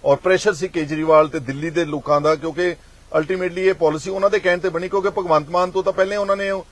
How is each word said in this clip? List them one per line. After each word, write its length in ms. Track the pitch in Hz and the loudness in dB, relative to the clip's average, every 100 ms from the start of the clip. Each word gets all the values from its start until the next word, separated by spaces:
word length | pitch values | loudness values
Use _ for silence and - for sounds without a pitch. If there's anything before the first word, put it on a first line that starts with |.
ਔਰ 120 | 139 139 | 2 2
ਪ੍ਰੈਸ਼ਰ 380 | 180 190 208 | 4 2 2
ਸੀ 140 | 170 180 | -2 -4
ਕੇਜਰੀਵਾਲ 600 | 175 151 156 160 156 156 | -4 -4 -4 4 6 6
ਤੇ 100 | 156 | 0
ਦਿੱਲੀ 320 | 127 135 165 | -6 -6 -4
ਦੇ 140 | 160 | -2
ਲੋਕਾਂ 360 | 160 151 135 147 | -2 -4 0 2
ਦਾ, 140 | 151 | 2
ਕਿਉਂਕਿ 420 | 156 160 147 180 165 - - - 156 | 0 -4 -4 -4 -4 -14 -20 -4 -2
ultimately 400 | 156 185 180 175 | -2 -4 -4 0
ਇਹ 160 | 190 | 0
ਪਾਲਿਸੀ 360 | 165 165 156 190 | 2 0 0 -6
ਉਹਨਾਂ 200 | 190 196 | 0 0
ਦੇ 80 | 208 | 2
ਕਹਿਣ 200 | 185 175 | 0 0
ਤੇ 100 | 180 | -2
ਬਣੀ, 200 | 165 180 | -4 -2
ਕਿਉਂਕਿ 220 | 196 196 | -2 0
ਭਗਵੰਤ 380 | 202 180 156 147 | -2 2 0 2
ਮਾਨ 220 | 175 180 | -2 0
ਤੋਂ 120 | 185 | 0
ਤਾਂ 100 | 190 | -2
ਪਹਿਲੇ 240 | 190 190 208 | 0 0 0
ਉਹਨਾਂ 200 | 196 196 | -2 -2
ਨੇ 140 | 196 | -2
ਉਹ 160 | 196 - | -6 -8